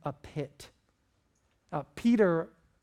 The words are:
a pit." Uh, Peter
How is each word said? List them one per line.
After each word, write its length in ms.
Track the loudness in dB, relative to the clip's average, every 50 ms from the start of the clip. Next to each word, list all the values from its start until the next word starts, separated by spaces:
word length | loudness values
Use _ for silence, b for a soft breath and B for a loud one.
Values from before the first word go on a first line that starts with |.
| -10
a 80 | -10
pit." 560 | -10 -12 -16 -12 -10 -10 -10 -10 -12 -20 -20 -20 _ _ _ _ _ _ _ _ _ _ _ _ _ _ _ _ _ _ _ _
Uh, 120 | -10 -10 -10 -12 _
Peter 560 | -2 0 2 4 4 4 4 2 0 -4 -8 _ _ _ _ _ _